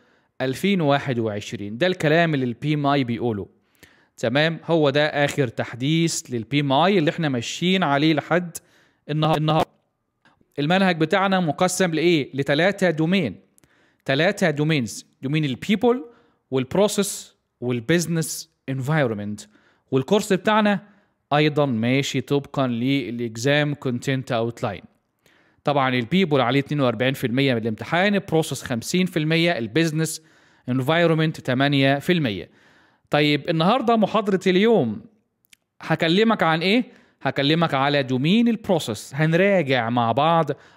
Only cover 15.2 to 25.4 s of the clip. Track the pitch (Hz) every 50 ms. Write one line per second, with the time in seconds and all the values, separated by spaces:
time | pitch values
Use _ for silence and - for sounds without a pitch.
15.2 | - 131 151 160 151 135 123 - - - 214 - 247 240 240 262 311 - - _
16.2 | _ _ _ _ _ - 131 131 127 - - 180 208 208 - 208 190 - - -
17.2 | - - _ _ _ _ _ - 120 123 123 120 110 135 165 175 160 156 170 165
18.2 | 156 - - - - _ _ _ - - 135 135 123 143 160 156 135 113 110 101
19.2 | 104 104 104 - - - _ _ _ _ _ _ _ - 131 135 135 - 196 214
20.2 | 208 - 190 175 - 220 214 220 208 208 202 - - - _ _ _ _ _ _
21.2 | _ - 139 147 151 156 139 151 147 139 120 110 113 120 131 139 139 - - 131
22.2 | 123 - 143 143 139 - - 143 131 123 120 113 123 135 139 139 107 104 120 120
23.2 | 120 113 110 117 117 139 143 147 147 147 143 - - 131 120 120 - 139 135 131
24.2 | 123 - 123 113 117 117 117 - 123 110 95 - - - _ _ _ _ _ _
25.2 | _ _ _ _